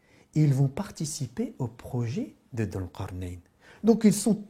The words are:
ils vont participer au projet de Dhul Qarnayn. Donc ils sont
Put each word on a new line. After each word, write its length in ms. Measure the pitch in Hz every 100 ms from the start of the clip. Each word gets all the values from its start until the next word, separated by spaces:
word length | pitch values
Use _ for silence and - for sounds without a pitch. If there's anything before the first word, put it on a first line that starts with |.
| _ _ _
ils 200 | 156 151
vont 140 | 135 139
participer 840 | - 202 - 156 - 131 - 247 -
au 80 | 123
projet 720 | - - 123 117 151 294 - _
de 120 | 113
Dhul 240 | 104 95 90 -
Qarnayn. 420 | 98 90 90 90 - _ - -
Donc 220 | 208 220
ils 100 | 214
sont 300 | - - 208 -